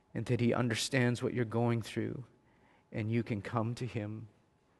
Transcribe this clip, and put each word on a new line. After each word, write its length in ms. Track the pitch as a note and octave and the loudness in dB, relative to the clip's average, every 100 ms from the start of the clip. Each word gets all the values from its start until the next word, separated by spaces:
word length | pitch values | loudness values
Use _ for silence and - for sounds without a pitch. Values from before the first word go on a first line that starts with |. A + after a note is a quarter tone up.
| _ | _
and 120 | - A2 | -4 0
that 140 | A#2 | 2
he 140 | A#2+ | 4
understands 680 | A#2 B2 A2 - C3 B2 A#2 | 4 2 0 0 2 4 2
what 120 | B2+ | -2
you're 100 | A#2+ | -2
going 380 | A2+ A2+ A#2+ A#2 | 0 2 2 2
through, 420 | G#2+ - G#2+ A#2+ B2 _ _ _ _ _ _ | -2 -4 -4 -4 -10 _ _ _ _ _ _
and 180 | A#2+ G#2+ | -4 0
you 100 | A#2 | 0
can 200 | A2+ G#2 | 0 -2
come 320 | - A#2 A2+ | -2 0 0
to 120 | A#2+ B2 | -2 -4
him. 400 | A2+ G#2 A2 A2 _ _ _ _ | -4 -4 -8 -12 _ _ _ _